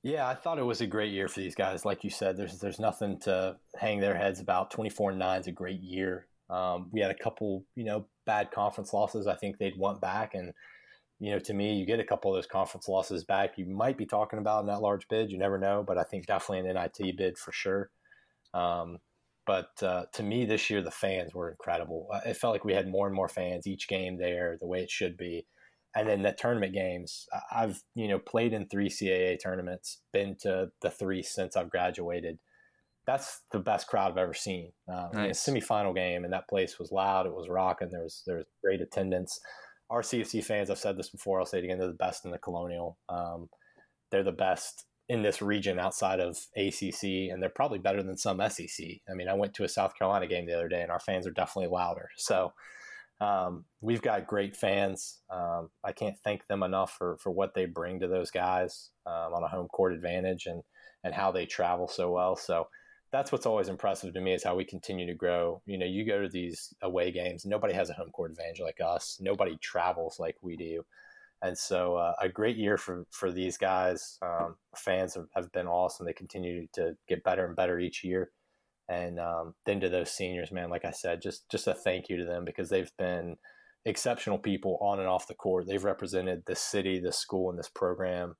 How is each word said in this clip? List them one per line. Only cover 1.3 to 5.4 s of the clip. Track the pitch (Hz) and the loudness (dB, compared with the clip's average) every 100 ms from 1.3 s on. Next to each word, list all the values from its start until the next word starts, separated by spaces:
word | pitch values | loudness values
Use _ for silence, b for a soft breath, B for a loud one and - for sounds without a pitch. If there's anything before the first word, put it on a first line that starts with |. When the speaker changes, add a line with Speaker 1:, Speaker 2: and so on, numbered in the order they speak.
| - | -2
Speaker 1:
these | 95 - | -4 0
guys. | 95 92 104 | 0 0 -2
Like | 98 | -2
you | 98 | -4
said, | - 98 92 | 0 0 0
there's, | 95 92 | -4 -4
there's | 101 92 | -6 0
nothing | 107 - 101 92 | 0 0 -2 -2
to | - 92 95 90 _ - | 0 2 0 -4 _ -2
hang | 110 101 | 0 4
their | 98 90 | 4 4
heads | 98 92 | 2 0
about. | 92 92 95 | 2 2 2
Twenty-four | - 110 - 101 | -2 -4 2 0
and | 95 | 2
nine | 92 | 2
is | 92 | 0